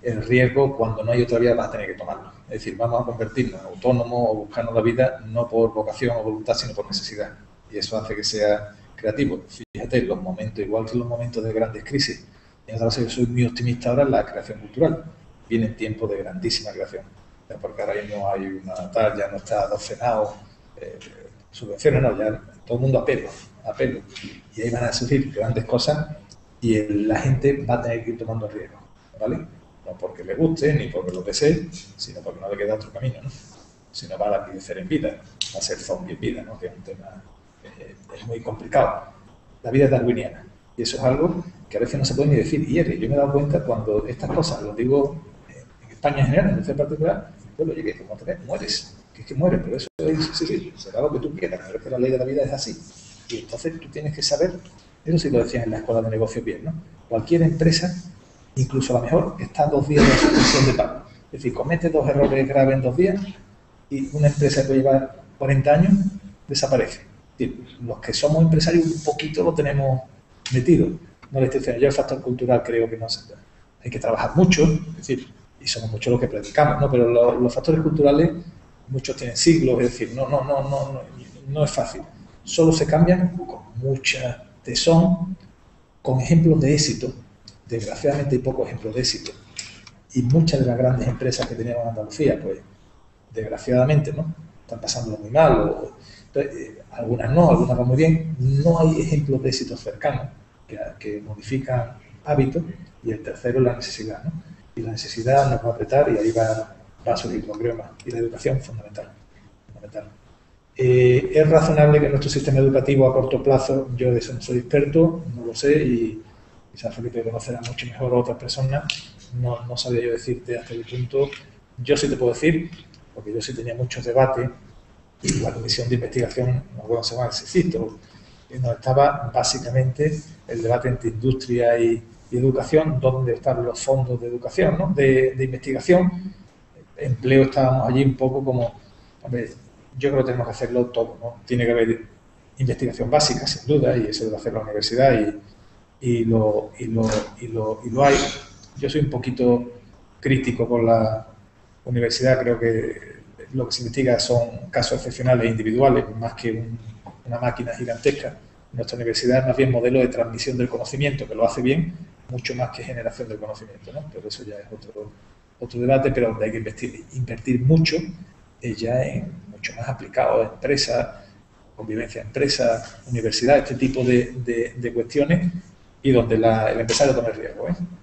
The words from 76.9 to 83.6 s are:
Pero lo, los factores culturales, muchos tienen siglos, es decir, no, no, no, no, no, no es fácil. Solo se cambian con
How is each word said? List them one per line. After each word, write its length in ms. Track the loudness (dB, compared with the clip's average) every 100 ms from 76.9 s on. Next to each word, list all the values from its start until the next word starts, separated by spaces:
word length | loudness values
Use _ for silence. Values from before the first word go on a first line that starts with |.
Pero 180 | 4 4
lo, 320 | 6 4 4
los 140 | 0
factores 260 | 0 0 2
culturales, 500 | 2 4 4 6 4 0 -12 -20 -20 _ -8
muchos 280 | -8 -6 -8
tienen 200 | -6 2
siglos, 440 | 6 6 4 4
es 100 | 2
decir, 200 | 0 -6
no, 140 | -4 0
no, 160 | 0
no, 180 | 0 -2
no, 300 | 0 -4 -4
no, 80 | -8 -12 -18 -20 -18 -8
no 160 | 0
es 60 | 0
fácil. 320 | 0 -4 -8 -16 -20 -20 -20
Solo 280 | -6 4 4
se 140 | 6 2
cambian 500 | 4 6 6 4 -2
con 240 | -10 -12